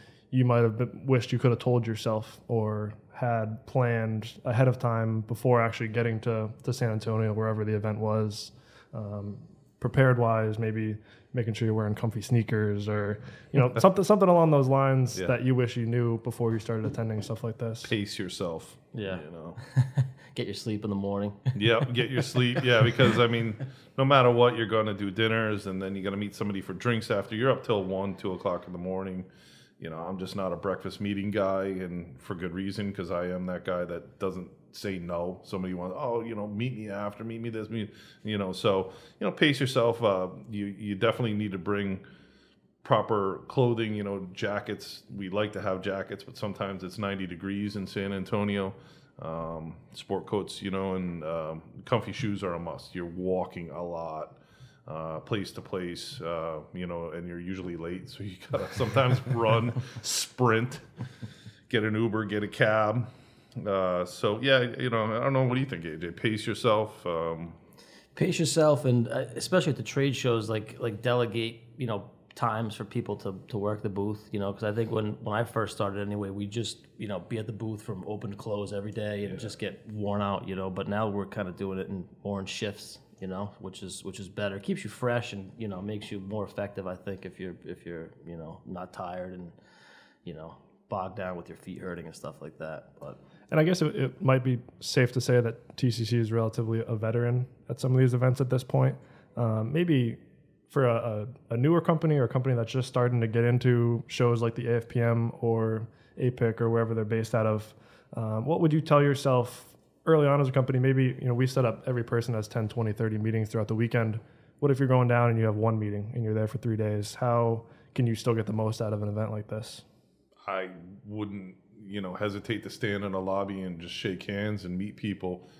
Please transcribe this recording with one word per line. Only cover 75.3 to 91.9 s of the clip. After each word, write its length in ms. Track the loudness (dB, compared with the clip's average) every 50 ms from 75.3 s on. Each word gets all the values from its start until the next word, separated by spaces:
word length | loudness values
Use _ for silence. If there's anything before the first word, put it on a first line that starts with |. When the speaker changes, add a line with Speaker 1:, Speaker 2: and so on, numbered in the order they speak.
| -2
Speaker 3:
I 80 | -2 -2
first 300 | 0 0 -2 -2 -2 -2
started 260 | -2 -2 -2 -2 -4 -4
anyway, 240 | -4 -4 -4 -4 -6
we 160 | -6 -6 -6
just, 400 | -6 -4 -4 -4 -6 -6 -12 -16 -20 _ -10
you 80 | -8 -6
know, 120 | -6 -6
be 200 | -6 -6 -6 -6
at 80 | -6 -6
the 40 |
booth 300 | -8 -6 -6 -6 -8 -8
from 220 | -8 -10 -10 -8 -8
open 240 | -8 -8 -8 -8 -8
to 80 | -10 -8
close 360 | -8 -6 -4 -4 -4 -4 -6
every 180 | -6 -6 -6
day 320 | -6 -6 -6 -4 -4 -4 -6
and 100 | -6 -8
Speaker 2:
Yeah. 60 | -8
Speaker 3:
just 180 | -10 -10 -8 -8
get 240 | -8 -8 -8 -10 -14 -12
worn 300 | -8 -4 -2 -2 0 0
out, 260 | 0 0 0 -2 -4 -4
you 80 | -6
know, 140 | -4 -4 -4
but 180 | -4 -6 -4 -2
now 200 | 0 0 0 0
we're 160 | 0 -2 -4
kinda 260 | -4 -4 -6 -6 -6 -6
doing 260 | -6 -6 -6 -4 -6
it 80 | -6 -6
in 200 | -8 -10 -10 -12 -14 -12 -8
more 160 | -6 -6 -6
in 60 | -6
shifts, 540 | -6 -8 -6 -6 -6 -6 -8 -14 -16 -18 -20 -20 _ -16 -12
you 60 | -10
know, 240 | -8 -6 -6 -6 -8 -10 -12
which 240 | -14 -14 -14 -12
is, 220 | -14 -14 -14 -12 -12
which 160 | -12 -12 -12
is 100 | -12 -12
better. 300 | -8 -6 -6 -4 -6 -6
Keeps 240 | -4 -4 -4 -4 -6
you 60 | -10
fresh 420 | -8 -4 -2 0 0 0 -2 -4 -8
and, 180 | -10 -12 -12 -12 -10
you 100 | -8 -8
know, 140 | -6 -6
makes 300 | -6 -6 -8 -8 -8 -8
you 80 | -10 -10
more 240 | -8 -6 -6 -6 -6
effective, 420 | -6 -6 -6 -8 -6 -6 -8 -8
I 80 | -8 -8
think, 300 | -8 -8 -10 -10 -10 -10
if 140 | -14 -12 -10
you're, 160 | -10 -10 -10 -12 -12
if 220 | -14 -14 -12 -12 -12
you're, 240 | -12 -12 -12 -14 -16 -20 -16
you 140 | -16 -14 -12
know, 240 | -12 -14 -16 -16 -14 -14
not 260 | -12 -12 -12 -12 -10
tired 400 | -10 -10 -8 -8 -10 -10 -10 -12
and, 180 | -14 -14 -16 -18 -20 _ _ _ -20 -20 -20 -20 -20 -20 _ _ _ -16
you 120 | -14 -14
know, 220 | -12 -14 -16 -18 -20 _ _ _ _ _ -8
bogged 280 | -6 -4 -4 -6 -6 -6
down 200 | -6 -6 -6 -8
with 120 | -10 -14
your 80 | -16 -16
feet 220 | -14 -14 -12 -10
hurting 260 | -8 -8